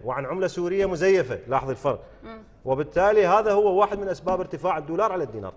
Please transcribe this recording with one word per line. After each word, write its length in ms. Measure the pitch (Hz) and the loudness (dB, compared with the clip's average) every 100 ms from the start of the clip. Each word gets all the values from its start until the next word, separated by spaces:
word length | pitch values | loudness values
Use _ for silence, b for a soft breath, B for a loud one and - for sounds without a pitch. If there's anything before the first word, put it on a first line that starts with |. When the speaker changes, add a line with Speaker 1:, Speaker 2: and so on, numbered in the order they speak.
| 107 | -6
Speaker 1:
وعن 200 | 127 131 | -6 -6
عملة 220 | 180 185 | -4 -4
سورية 380 | 175 175 196 196 | -2 -2 0 0
مزيفة، 540 | 165 190 190 120 110 117 | 2 2 4 2 -6 -2
لاحظ 220 | 131 135 | -2 -2
الفرق. 300 | 123 143 117 - - | -4 -2 -4 -8 -20
Speaker 2:
مم. 200 | 220 220 - _ 127 | -18 -18 -20 _ -4
Speaker 1:
وبالتالي 600 | 135 151 170 202 214 180 | -2 0 2 4 4 6
هذا 260 | 208 214 | 4 4
هو 280 | 202 208 185 | 4 4 4
واحد 200 | 202 202 | 2 0
من 80 | 196 | -6
أسباب 320 | 156 165 185 | -6 -4 -4
ارتفاع 380 | 180 160 180 160 | -4 -4 -4 -4
الدولار 340 | 147 170 214 | -4 -2 -2
على 120 | 175 | -2
الدينار 280 | 135 110 95 | -6 -8 -12